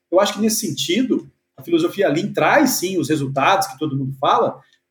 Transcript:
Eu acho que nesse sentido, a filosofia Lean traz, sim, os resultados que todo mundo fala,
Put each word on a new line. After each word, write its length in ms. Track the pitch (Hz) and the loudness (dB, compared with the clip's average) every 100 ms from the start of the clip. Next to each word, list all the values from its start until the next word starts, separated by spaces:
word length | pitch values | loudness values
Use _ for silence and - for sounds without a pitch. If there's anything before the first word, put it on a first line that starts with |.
| _ | _
Eu 80 | 180 | 2
acho 140 | 202 | 2
que 80 | 202 | 2
nesse 260 | 220 220 190 | 0 0 -4
sentido, 640 | 135 - 196 247 143 - _ _ | -4 -2 0 0 -2 -4 _ _
a 60 | - | -18
filosofia 480 | - 165 170 196 180 | -2 0 0 0 0
Lean 240 | 151 196 | 0 -2
traz, 380 | - 160 262 294 | -2 0 2 2
sim, 260 | - 180 185 | 0 -2 -2
os 120 | 135 | -2
resultados 580 | 151 135 135 156 196 - | -2 -2 0 2 2 -2
que 100 | - | -6
todo 200 | 151 135 | -4 -4
mundo 160 | 135 - | -6 -2
fala, 400 | 156 247 175 - _ _ _ | 0 2 0 -4 _ _ _